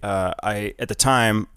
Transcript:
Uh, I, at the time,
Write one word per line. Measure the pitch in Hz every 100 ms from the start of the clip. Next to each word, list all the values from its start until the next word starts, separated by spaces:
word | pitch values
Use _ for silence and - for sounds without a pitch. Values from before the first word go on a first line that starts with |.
Uh, | 104 98 92 -
I, | 104 104 104 -
at | -
the |
time, | - 135 131 113 107 -